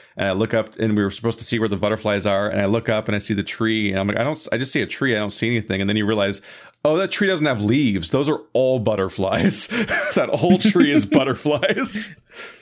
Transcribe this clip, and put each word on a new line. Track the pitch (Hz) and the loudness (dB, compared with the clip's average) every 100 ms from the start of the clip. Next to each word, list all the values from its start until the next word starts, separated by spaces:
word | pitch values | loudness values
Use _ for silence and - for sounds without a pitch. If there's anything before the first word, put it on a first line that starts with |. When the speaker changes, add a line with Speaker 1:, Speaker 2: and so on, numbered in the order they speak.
| - - | -20 -6
Speaker 1:
and | 98 | -2
I | |
look | 95 110 | 0 0
up, | 113 107 - | 0 -2 -2
and | 110 104 | 0 2
we | |
were | 101 | 0
supposed | - 117 113 | -2 -4 -4
to | |
see | - 117 | -2 -2
where | 110 | 0
the | 98 | 0
butterflies | 104 107 107 101 104 | -2 -2 -2 0 0
are, | 98 104 | 0 0
and | 98 | 0
I | |
look | 98 113 117 | 0 0 0
up | 110 107 | -2 -2
and | |
I | 104 | -4
see | - | 2
the | 104 | 2
tree, | 101 - 110 110 104 | 2 -2 0 0 0
and | 95 | 0
I'm | 101 | 0
like, | 101 | 0
"I | |
don't | 127 | -2
s-, | 147 - | -2 -4
I | 117 | -2
just | 131 | 0
see | 156 | -2
a | 98 | -2
tree, | - 139 | -2 0
I | 110 | 0
don't | 104 | -2
see | - 113 | -2 0
anything." | 120 104 95 | -2 -2 -2
And | 98 | 0
then | 107 | 0
you | 101 | 0
realize, | 110 98 98 - - - _ | 2 0 -2 -10 -20 -20 _
"Oh, | 147 160 | 0 2
that | 190 | 0
tree | - 196 | 0 0
doesn't | 180 151 | 2 0
have | 117 | 0
leaves. | 104 131 135 98 82 | 2 2 2 0 0
Those | 131 135 | 0 0
are | 156 - | -2 -2
all | 117 131 131 | 0 2 2
butterflies." | 113 107 95 - 95 110 196 - - | 0 0 -2 -2 -2 2 2 0 -2
<laughs> | 240 220 - 587 539 | -2 -2 -2 -2 -2
That | 127 | 0
whole | - 175 180 | 0 2 4
tree | 214 185 143 | 4 4 4
is | 147 - | 4 2
Speaker 2:
<laughs> | 147 | 2
Speaker 1:
butterflies. | 135 123 151 147 190 214 254 208 214 - _ - - - | 2 0 0 0 0 -2 -4 -4 -8 -10 _ -20 -20 -20